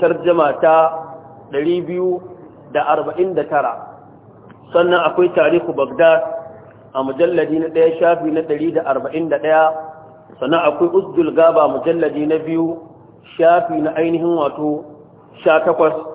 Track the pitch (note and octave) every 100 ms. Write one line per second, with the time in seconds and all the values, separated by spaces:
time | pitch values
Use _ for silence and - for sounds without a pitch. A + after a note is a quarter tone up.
0 | E3+ D#3+ E3+ E3+ D3 - D#3+ D#3+ D#3+ D#3+
1 | - - - - - C#3 D#3+ F3 D#3 F3+
2 | F#3 F3+ - - - - - - - D#3
3 | D3 D3+ F#3+ D#3+ C#3+ D3 B2 C3 - -
4 | - - - - - - - E3+ F3 F3
5 | D#3 E3+ F3 F3 D3+ E3+ E3+ C#3+ C3+ B2+
6 | E3 D#3+ - - - - - - - C3
7 | C3+ C3 E3+ E3 D3 D#3+ D#3+ D#3+ E3 E3
8 | E3+ E3+ D#3 D#3+ D#3+ D3 E3 D#3+ C#3 C3
9 | C#3 D#3 E3 C#3+ D#3 D#3 D#3 D#3+ - -
10 | - - - - C3 E3 D3+ - E3+ F#3
11 | F3+ D3 D#3 C#3+ E3 D#3+ D3 A#2 E3 E3
12 | D3+ C#3+ D3+ D#3 D#3+ E3 E3 E3 - -
13 | - - - - E3 F3 E3+ D#3 D#3 D#3
14 | E3 E3 E3+ E3+ D3 D3 D3+ D3+ - -
15 | - - - - E3+ D#3 E3+ E3 D#3+ D#3
16 | -